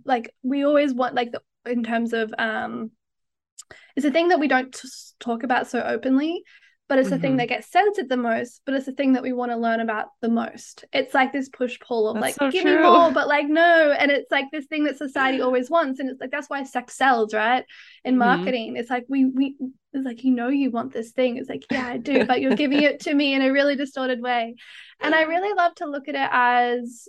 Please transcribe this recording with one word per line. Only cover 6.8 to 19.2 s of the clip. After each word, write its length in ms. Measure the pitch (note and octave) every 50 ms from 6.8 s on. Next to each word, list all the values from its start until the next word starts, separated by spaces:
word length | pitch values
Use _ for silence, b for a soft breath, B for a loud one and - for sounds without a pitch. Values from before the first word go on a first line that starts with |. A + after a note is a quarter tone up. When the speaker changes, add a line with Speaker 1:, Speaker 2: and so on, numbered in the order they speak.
| b
Speaker 1:
but 120 | - C#4 C4
it's 100 | C4+ D4
the 80 | C#4+ C4+
thing 120 | C#4 C4+
Speaker 2:
Mm-hmm. 60 | C4
Speaker 1:
that 100 | B3+ A#3+
gets 240 | A#3 B3 - - -
censored 380 | - F4 G4 G#4+ G4+ G4 - C4
the 80 | C4
most, 440 | B3 A#3+ A#3 A3+ A#3 A#3+ B3 - _ _
but 80 | - C4+
it's 100 | C#4 C4+
the 60 | C4+
thing 220 | C4 - C#4 C4+ C4
that 100 | B3 -
we 80 | B3+
wanna 260 | B3+ B3 B3 A#3+ A#3+
learn 220 | A#3 A#3 A#3 A3+ A3+
about 280 | A3+ A3+ G#3+ G#3+ - - _ _
the 60 | - A3+
most. 540 | A#3 A3+ A3+ - - - - - - - - -
It's 220 | - C4+ - - -
like 180 | C4+ C4 B3+
this 160 | - C#4 C4 -
push-pull 600 | - - B3+ A#3+ B3 - - - B3 A3+ G#3+ G#3+
of, 60 | A#3
Speaker 2:
That's 60 | G#3+
Speaker 1:
like, 140 | B3 C4 -
Speaker 2:
so 160 | - C#4+ C4+
Speaker 1:
"Give 140 | C4 F#4 -
me 80 | - -
Speaker 2:
true. 80 | D#4+
Speaker 1:
more," 300 | D#4+ F4 F4 E4+ E4+ D#4+ C4
but, 140 | D#4 D4 C#4+
like, 180 | D4 D4 D4
"No." 440 | C#4+ D4+ D#4+ E4+ F4 E4+ E4 D#4 D4 C#4+
And 140 | - - C#4+
it's, 180 | C#4+ C4 - -
like, 140 | E4 C#4 C#4 C4+
this 140 | - D#4 C4+
thing 180 | - D#4+ D4+ D4
that 120 | D4 C4+
society 420 | - - C4+ - C#4+ C4 C4 C4+ C4
Speaker 2:
<gasps> 0 |
Speaker 1:
always 280 | C4 B3+ B3+ B3+ B3 B3+
wants. 300 | D#4+ E4+ D#4+ C4+ C4 C4+
And 80 | C#4 C4
it's, 100 | C4 -
like, 120 | - B3+
that's 180 | - D4 C4+ -
why 140 | D4 C#4 C4
sex 320 | C4 - B3 A#3+ - -
sells, 360 | - C4 C4+ B3+ A3+ A3 G#3+ A3
right? 300 | G#3+ G#3+ A3+ B3 C4 - B B B B B B B B
In 140 | B3+ B3+
Speaker 2:
Mm-hmm. 0 |
Speaker 1:
marketing, 580 | B3+ A#3+ A#3+ C4 E3+ F3+ - B3+ A#3 A3+ A3 B3
it's 140 | B3 A#3 A#3
like, 160 | B3+ B3 A#3+
we, 180 | C4 C4+ C#4